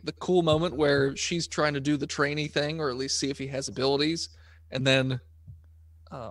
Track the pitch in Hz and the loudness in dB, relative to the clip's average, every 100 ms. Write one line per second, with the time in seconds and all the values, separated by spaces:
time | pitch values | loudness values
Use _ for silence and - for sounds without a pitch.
0 | 151 - - 180 165 156 170 135 147 139 | -10 -6 0 2 4 4 2 2 4 4
1 | 139 - - 170 - - 151 143 139 147 | 2 0 -4 -4 -2 0 0 0 0 0
2 | 147 - 143 151 151 147 147 160 147 123 | -2 0 0 0 -2 -2 -2 -2 -2 -2
3 | 135 - 139 - 135 135 135 104 135 143 | -4 -2 -2 -4 -6 -6 -6 0 2 2
4 | 156 165 - - - - - - 135 135 | 2 -2 -6 -14 -20 -20 -10 -2 2 4
5 | 131 127 - - - - - - - - | 2 -4 -8 -20 -20 -20 -20 -20 -20 -20
6 | - 135 110 | -18 -14 -10